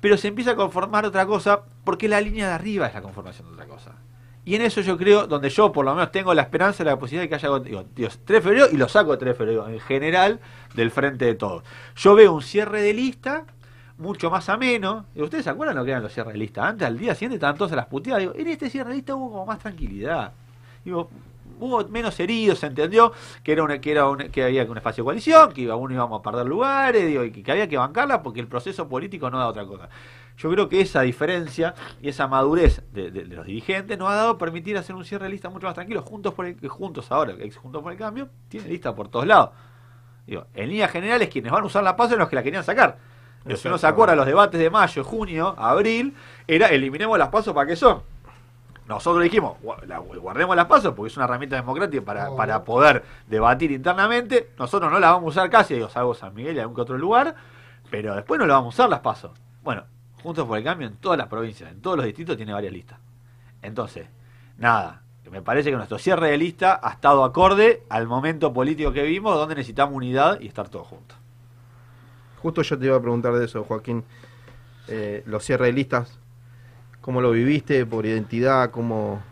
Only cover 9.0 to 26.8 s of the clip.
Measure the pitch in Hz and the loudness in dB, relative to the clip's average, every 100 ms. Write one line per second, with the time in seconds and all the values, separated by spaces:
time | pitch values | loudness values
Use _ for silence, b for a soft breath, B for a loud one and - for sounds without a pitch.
9 | 175 135 127 123 107 113 107 113 - 135 | 2 0 -2 -2 0 -2 -4 -12 -4 -2
10 | 151 175 196 233 B B B - 117 117 | 2 2 2 0 B B B -2 -2 0
11 | 139 131 123 113 104 85 - B B - | -2 0 -2 0 -6 -8 -14 B B 2
12 | 196 208 208 160 131 202 208 208 208 214 | 6 10 10 8 -2 -4 -2 -2 0 0
13 | 262 240 262 302 311 - b b b - | -4 -6 -8 -8 -10 -20 b b b -14
14 | 165 202 170 170 165 214 254 233 190 220 | -10 -6 -4 -4 -2 -2 0 -2 -2 -6
15 | 208 - 151 320 175 151 311 156 123 131 | -10 -8 -6 -4 -6 -4 -4 -4 -4 -4
16 | 107 - 113 107 107 104 135 220 151 117 | -6 -8 -8 -6 -8 -4 -4 -2 -4 -4
17 | 226 160 240 226 147 147 196 151 120 135 | -4 -4 -4 -2 -2 -2 -4 -4 -6 -8
18 | 247 233 185 - 311 320 277 277 240 269 | -4 -4 -4 -6 -8 -6 -8 -8 -8 -10
19 | 262 269 254 208 190 214 220 175 135 98 | -8 -8 -8 -10 -10 -10 -10 -10 -10 -6
20 | 113 160 101 - - b b b - 175 | -4 -4 -6 -12 -20 b b b -8 -8
21 | 170 - - - - - 247 240 202 220 | -8 -14 -20 -20 -20 -12 -4 -2 -2 -4
22 | 226 - 185 226 220 175 147 131 151 214 | -6 -4 -2 2 2 2 -2 -2 2 6
23 | 233 B B B - 156 156 143 139 151 | 6 B B B 0 2 2 -2 0 2
24 | 139 139 - - 127 131 113 113 113 - | 2 0 -6 0 2 2 -2 -4 -6 -4
25 | 120 196 254 320 302 - 123 113 131 127 | -4 -2 6 8 8 4 -4 -4 -4 -2
26 | 120 110 104 117 123 175 262 269 | -2 -4 -6 -4 -4 -2 0 0